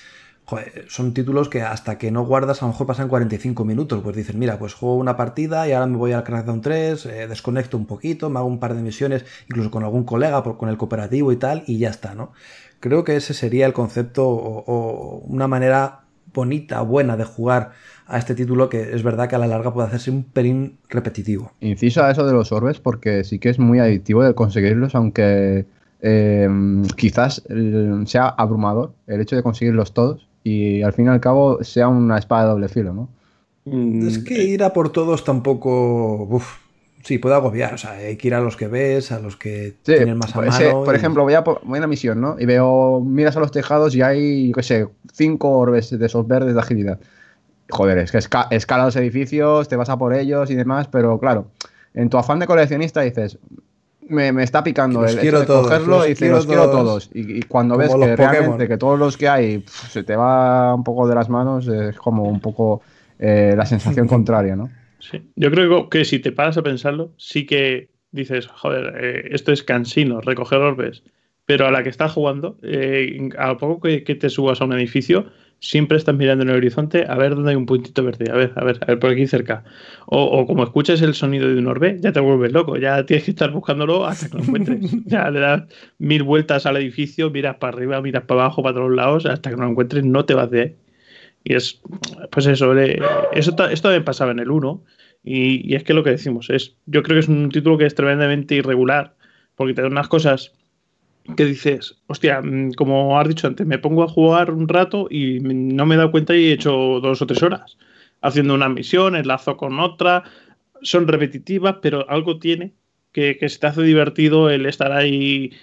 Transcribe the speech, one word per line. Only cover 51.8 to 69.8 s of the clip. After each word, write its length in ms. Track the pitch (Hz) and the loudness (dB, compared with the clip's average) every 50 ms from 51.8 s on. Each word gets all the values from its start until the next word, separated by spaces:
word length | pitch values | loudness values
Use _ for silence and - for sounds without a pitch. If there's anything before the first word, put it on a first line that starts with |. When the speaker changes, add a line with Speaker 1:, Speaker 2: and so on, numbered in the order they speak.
| _ _ _ | _ _ _
Speaker 2:
en 160 | - 120 117 | -2 0 2
tu 80 | 131 127 | 2 2
afán 200 | 120 - 147 170 | 2 2 0 -2
de 60 | 175 | 2
coleccionista 540 | 170 175 165 151 139 147 143 160 160 - 160 139 | 4 4 4 4 4 2 -2 -2 -2 -2 0 -2
dices, 360 | 123 120 120 107 107 - - - - - - _ _ _ _ _ _ _ _ - - | 0 0 -2 -4 -4 -6 -12 -20 -20 -20 -20 _ _ _ _ _ _ _ _ -12 -4
"Me, 240 | 156 151 139 135 131 | -2 0 0 2 2
me 100 | 131 127 | 0 0
está 200 | 123 - 151 151 | 2 0 0 0
picando 360 | 170 127 143 135 131 123 117 117 | 0 0 0 0 2 2 2 2
Speaker 1:
Los 100 | 113 117 | 2 2
Speaker 2:
el 40 | 117 | 2
hecho 40 | - | 2
Speaker 1:
quiero 180 | 156 151 147 | 4 4 4
Speaker 2:
de 60 | 139 | 4
Speaker 1:
todos, 160 | 135 139 135 123 | 4 4 4 6
Speaker 2:
cogerlo", 300 | 120 160 160 160 175 - 180 | 4 2 2 4 4 4 4
Speaker 1:
los 80 | 165 | 4
Speaker 2:
y 20 | 151 | 4
dices, 80 | 143 - | 2 2
Speaker 1:
quiero 180 | - 131 - | 2 4 4
Speaker 2:
"Los 100 | - 156 | 4 4
quiero 160 | 147 151 143 - 135 | 4 4 4 6 6
Speaker 1:
todos. 380 | 139 131 120 113 107 101 - - | 6 4 2 2 0 -2 -4 -8
Speaker 2:
todos". 20 | - | -10
Y, 240 | 117 110 104 104 117 | -10 -8 -6 -6 -8
y 40 | 117 | -6
cuando 320 | - - 127 120 120 120 | 0 0 2 2 4 4
Speaker 1:
Como 60 | 123 143 | 4 4
Speaker 2:
ves 80 | 147 131 135 | 4 4 4
Speaker 1:
los 100 | 131 120 | 4 4
Speaker 2:
que 80 | 117 | 6
Speaker 1:
Pokémon. 160 | 113 139 135 143 | 4 4 4 6
Speaker 2:
realmente 360 | 151 143 127 120 117 123 110 | 4 4 2 2 0 0 0
que 80 | 117 | 0
todos 220 | 101 123 135 143 143 | 0 2 2 2 4
los 180 | 147 143 135 | 2 0 0
que 120 | - 147 143 | 0 2 2
hay, 300 | 143 135 120 110 107 104 | 4 4 2 2 0 -4
pf, 300 | 101 - - - - 123 | -6 -10 -16 -18 -18 -10
se 120 | - 110 92 | -8 -8 -4
te 140 | - 107 | -2 0
va 580 | 110 120 127 131 131 127 127 127 127 123 123 123 | 2 2 4 4 4 4 4 4 4 4 2 2
un 100 | 123 127 | 0 -2
poco 240 | 131 120 123 123 120 | -4 0 0 2 2
de 60 | 120 | 2
las 140 | 120 120 113 | 2 2 0
manos, 360 | 120 120 127 131 135 131 123 123 | 0 -2 0 0 -2 -2 -2 -2
es 280 | 110 107 104 104 104 | -2 -2 -2 -4 -6
como 280 | - - 120 113 107 104 | -4 -2 -2 0 0 0
un 160 | 101 107 98 | 0 -2 -2
poco, 420 | - 110 107 - 113 110 104 104 - _ _ _ _ _ _ _ | -4 -6 -4 0 0 0 0 -2 -4 _ _ _ _ _ _ _
eh, 360 | - 107 107 104 104 101 101 | 0 2 4 4 4 4 4
la 80 | 104 104 | 2 2
sensación 420 | - 117 104 - 110 147 123 120 113 | 0 0 0 0 0 0 2 2 4
Speaker 1:
<laughs> 0 | |
Speaker 2:
contraria, 460 | 127 120 107 107 113 110 98 95 95 | 4 2 4 2 2 2 0 0 -2
¿no? 120 | 95 113 127 - - _ _ _ _ | -4 -8 -10 -14 -20 _ _ _ _
Speaker 3:
Sí. 320 | - - - 160 - _ _ | -18 -16 -16 -16 -16 _ _
Yo 140 | - - 143 | -2 0 2
creo 380 | 147 180 185 170 175 175 165 - | 2 4 4 4 4 2 2 0
que 160 | - 156 156 | 0 0 0
si 140 | 160 143 127 | 0 -2 -2
te 140 | - 143 123 | -2 -4 -2
paras 260 | - 147 160 160 165 | 0 0 0 0 -2
a 40 | 160 | -2
pensarlo, 500 | 147 131 120 - 143 143 151 165 165 - | -2 -4 -4 -4 -4 -4 -4 -8 -10 -12
sí 300 | _ - - - 151 139 | _ -20 -8 -6 -6 -4
que 420 | 143 143 143 139 135 127 123 127 _ _ _ _ _ | 0 0 0 0 0 -2 -4 -8 _ _ _ _ _
dices, 360 | - 139 135 135 131 123 120 - | -10 -10 -8 -4 -6 -6 -6 -8
"Joder, 460 | - - - 147 139 131 131 - - 123 | -16 -8 -6 -4 -4 -4 -6 -8 -10 -8
eh, 280 | 123 123 123 - - - - | -8 -6 -6 -8 -8 -6 -8
esto 200 | 139 - - 147 | -4 0 0 0
es 100 | 139 - | 0 0
cansino, 580 | - 127 120 | -2 -2 -2